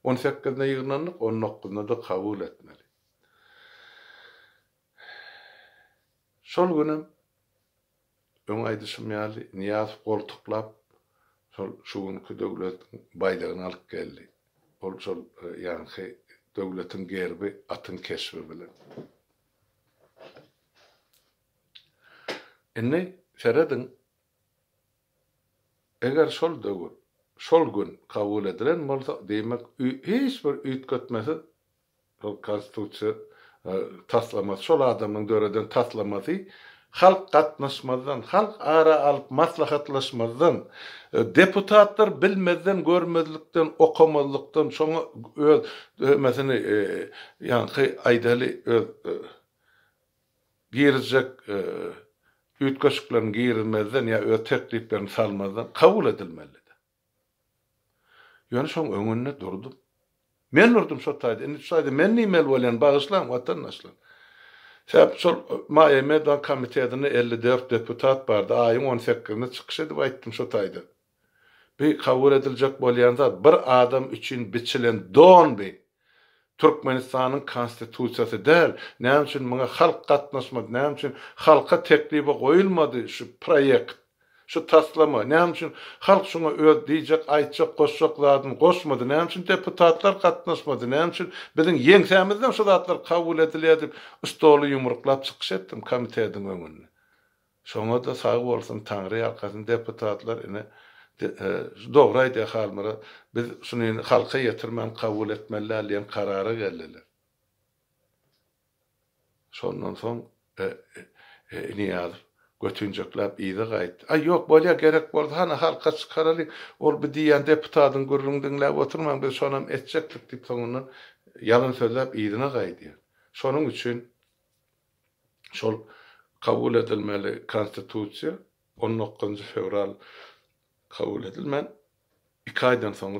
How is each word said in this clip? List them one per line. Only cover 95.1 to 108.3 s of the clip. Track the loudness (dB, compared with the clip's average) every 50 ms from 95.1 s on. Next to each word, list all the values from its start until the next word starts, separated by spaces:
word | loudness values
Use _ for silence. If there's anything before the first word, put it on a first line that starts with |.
| 0 0 -2
çykyş | -12 -12 _ -8 -6
etdim | -6 -6 -8 -10 -14 -14
komitetiň | -6 -4 -4 -4 -4 -4 -2 -4 -4 -2 -4 -8 -10 -8 -10
öňünde. | -10 -12 -16 -18 -20 -20 _ _ _ _ _ _ _ _ _ _ _ _ _ _ _ _
Şoňa-da | -10 -8 -6 -2 0 -2 -2 -2 -4 -8
sagy | -2 -2 0 0 0 0
bolsun, | -2 -4 -4 -6 -10 -12 -12 -10
taňry | -8 -8 -8 -6 -6 -4 -4 -4
arkasyn | -4 -6 -8 -12 -12 -12 -12 -4
deputatlar | -4 -4 -4 -4 -10 -10 -6 -6 -6 -6 -6 -8 -10 -10 -10 -10
ine | -12 -12 -12 -14 -14 _ _ _ -20 _ _ _ _ _ _ -8 -8 -8 -6 -6 -6 -6 -6 -8 -10 -14 -18 -16 4 6
dogra | 6 6 6 6 2 2
aýdýar. | 2 0 -4 -4 -4 -4
Haly | -4 -4 -4 -6
mura | -8 -8 -8 -8 -10 -14 -20 -20 -20 _ _ -6
biz | -6 -6 -6 -10 -16 -14
şunyny | -8 -4 -2 -2 -2 -2 -4 0
halka | 2 2 2 2 0 -4 -2
ýetirmän, | -2 -2 -4 -4 -10 -10 -8 -8 -8 -8 -8
kabul | -6 -6 -4 -4 -4 -4 -6
etmeli | -6 -10 -10 -10 -8 -8 -6 -4
däl | -6 -6 -4 -4
diýen | -6 -6 -6
karara | -8 -8 -6 -4 -4 -4 -4 -4 -4 -4
geldiler. | -4 -6 -8 -8 -10 -16 -18 -20 -20 _ _ _ _ _ _ _ _ _ _ _ _ _ _ _ _ _ _ _ _ _ _ _ _ _ _